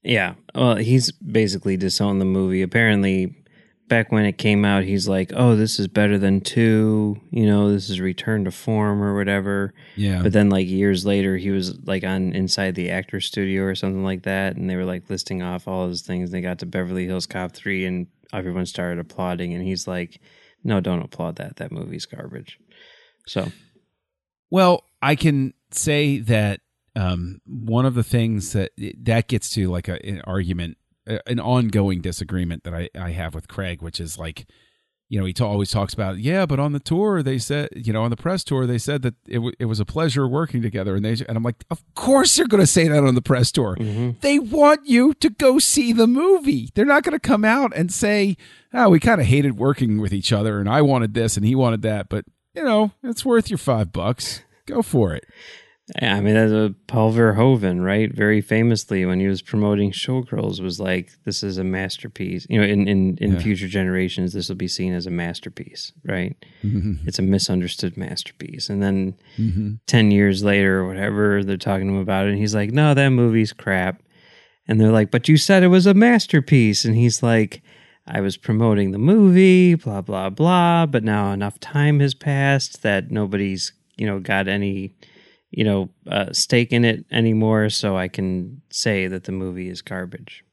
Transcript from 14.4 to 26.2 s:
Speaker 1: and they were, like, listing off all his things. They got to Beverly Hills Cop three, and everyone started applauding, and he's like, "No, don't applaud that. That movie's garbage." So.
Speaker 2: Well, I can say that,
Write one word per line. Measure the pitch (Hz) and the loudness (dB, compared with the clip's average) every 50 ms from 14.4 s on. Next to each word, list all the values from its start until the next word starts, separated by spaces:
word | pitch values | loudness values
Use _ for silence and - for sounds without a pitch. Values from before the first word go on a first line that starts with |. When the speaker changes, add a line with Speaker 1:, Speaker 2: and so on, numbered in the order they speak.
| 98 95 - | -4 -4 -4
Speaker 1:
and | - 90 92 | -6 -6 -6
they | 92 | -4
were, | 90 92 | -4 -4
like, | 92 90 90 - _ | -6 -6 -8 -8 _
listing | 98 92 - - 98 92 | -10 -10 -8 -8 -8 -8
off | 90 90 92 92 _ | -6 -8 -8 -8 _
all | - 95 92 92 90 | -8 -6 -6 -6 -6
his | 87 85 - | -8 -10 -10
things. | - 92 90 92 87 | -8 -6 -6 -6 -6
They | 92 92 | -6 -6
got | 90 90 90 85 | -6 -6 -8 -8
to | 95 | -10
Beverly | 87 - 92 90 90 92 92 90 | -8 -8 -8 -6 -6 -6 -6 -6
Hills | 90 92 90 87 | -6 -6 -8 -8
Cop | - - 92 90 87 | -8 -8 -10 -10 -10
three, | - - - 101 98 92 92 | -12 -12 -8 -8 -6 -4 -4
and | 92 92 90 90 _ _ _ _ _ | -6 -6 -8 -8 _ _ _ _ _
everyone | - 101 92 90 87 92 90 | -12 -10 -8 -6 -6 -6 -6
started | 87 - - 90 87 87 85 | -6 -8 -8 -8 -6 -6 -8
applauding, | 85 _ - - 92 90 90 85 90 87 87 | -10 _ -10 -8 -6 -6 -6 -6 -6 -8 -8
and | 87 92 | -6 -6
he's | 95 95 90 - | -6 -6 -8 -8
like, | - 90 90 87 85 - _ _ _ _ _ _ _ _ _ - | -8 -8 -8 -8 -10 -14 _ _ _ _ _ _ _ _ _ -6
"No, | - 107 98 | -4 -2 -2
don't | 87 - 90 85 - | -2 -2 -4 -4 -6
applaud | - - - 82 82 82 | -10 -10 -10 -10 -10 -10
that. | - - - - | -10 -14 -14 -12
That | - - - - | -14 -14 -12 -12
movie's | - - - - - - | -12 -12 -12 -12 -14 -14
garbage." | _ - - - - - - - - - _ _ _ _ _ - _ _ _ _ _ _ _ _ | _ -16 -18 -16 -16 -16 -18 -18 -20 -20 _ _ _ _ _ -20 _ _ _ _ _ _ _ _
So. | - - 101 92 - - _ _ _ _ _ _ _ _ _ _ _ _ _ _ _ _ _ _ _ | -10 -8 -8 -8 -8 -10 _ _ _ _ _ _ _ _ _ _ _ _ _ _ _ _ _ _ _
Speaker 2:
Well, | 165 185 190 180 175 - _ _ _ _ | 2 4 4 4 4 2 _ _ _ _
I | - 139 151 | 0 0 2
can | 139 - 160 147 139 135 135 - _ _ _ | 4 2 2 2 2 -2 -4 -8 _ _ _
say | - - - 160 147 147 151 143 139 | -8 -4 -2 0 0 0 2 0 0
that, | 135 | -2